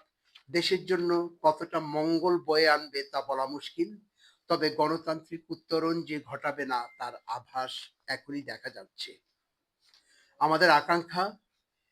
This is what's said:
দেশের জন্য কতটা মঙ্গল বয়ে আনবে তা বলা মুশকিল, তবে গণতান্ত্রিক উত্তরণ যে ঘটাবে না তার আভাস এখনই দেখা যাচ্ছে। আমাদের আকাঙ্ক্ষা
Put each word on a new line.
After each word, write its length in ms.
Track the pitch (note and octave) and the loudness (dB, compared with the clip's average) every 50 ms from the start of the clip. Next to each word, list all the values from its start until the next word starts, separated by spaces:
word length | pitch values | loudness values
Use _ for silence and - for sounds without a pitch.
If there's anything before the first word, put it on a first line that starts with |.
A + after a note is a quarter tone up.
| _ _ _ _ _ _ _ - _ - | _ _ _ _ _ _ _ -20 _ -4
দেশের 340 | C3 E3+ E3+ - G3 F3+ F#3 | -2 0 0 2 0 0 0
জন্য 520 | F3+ F#3 F3 F3 E3+ F3 E3+ E3+ E3+ - - | 0 0 0 2 2 2 2 0 -2 -4 2
কতটা 380 | - D#3 D#3 - E3+ E3+ F3 D#3+ | 2 2 4 2 -4 -4 -4 -4
মঙ্গল 560 | D#3 D3 D3 D3+ D#3 E3 E3 D#3+ D#3+ F3+ F3+ E3 C#3 | -4 -2 -2 0 2 2 2 2 2 2 2 2 2
বয়ে 240 | D#3 D#3 D#3 D#3+ D#3 | 2 4 6 6 6
আনবে 340 | D3 D3 D#3 C#3+ C#3 C#3 C3+ | 4 4 2 -6 -8 -8 -8
তা 180 | - - C#3 | -4 -4 -6
বলা 240 | C3+ - C3+ C3 C3+ | -4 -2 -2 -2 -2
মুশকিল, 440 | C3+ D3 C3 - - - E3+ E3+ G3+ G#3+ G3 _ _ _ _ _ - _ _ _ | -4 -6 -10 -12 -10 -4 -4 -4 -4 -4 -18 _ _ _ _ _ -20 _ _ _
তবে 220 | - E3+ D3 D#3 D#3 | -2 -2 0 0 -2
গণতান্ত্রিক 840 | D3+ - D3+ D3+ D#3+ E3 - E3 D#3+ D#3+ D#3+ - E3 E3 _ - | 0 0 0 0 0 -4 -4 -6 -6 -6 -8 -14 -14 -14 _ -12
উত্তরণ 440 | D#3+ - _ - E3 D#3+ D#3+ E3 E3 E3+ D3+ | -14 -12 _ -4 -2 0 0 0 -2 -2 -4
যে 140 | C#3 D3+ D3 | -6 -8 -8
ঘটাবে 460 | - - C#3 C3+ - D3 C#3+ D3 C#3 | -8 -10 -10 -6 -6 -6 -4 -4 -4
না 140 | C3 B2+ A#2+ A#2 - - | -4 -4 -4 -4 -6 -10
তার 160 | - B2+ A#2+ A#2 - - | -10 -10 -10 -10 -12 -10
আভাস 460 | - A#2 B2 B2 _ - C3 B2+ B2 - - - - _ _ - | -8 -8 -8 -8 _ -8 -8 -6 -6 -8 -12 -14 -16 _ _ -8
এখনই 340 | - C3 C3 - - C#3+ C#3+ | -8 -8 -8 -8 -10 -10 -10
দেখা 280 | C3+ B2+ A2 - - C3 | -8 -10 -12 -12 -12 -14
যাচ্ছে। 420 | A2+ G#2 F#2+ _ _ - - - - _ _ _ _ _ _ _ _ _ _ _ _ _ _ _ _ _ _ _ _ _ _ _ _ - | -14 -14 -20 _ _ -14 -14 -14 -14 _ _ _ _ _ _ _ _ _ _ _ _ _ _ _ _ _ _ _ _ _ _ _ _ -2
আমাদের 300 | D3+ D#3 D#3+ D#3 F3+ E3+ | 2 2 4 6 6 8
আকাঙ্ক্ষা 680 | D3+ C#3+ - - E3+ F3 E3+ E3+ E3 F3+ F#3+ G#3 A3 - _ _ _ _ _ _ _ _ _ _ | 6 6 6 4 2 2 0 -2 -2 -2 -2 -2 -4 -12 _ _ _ _ _ _ _ _ _ _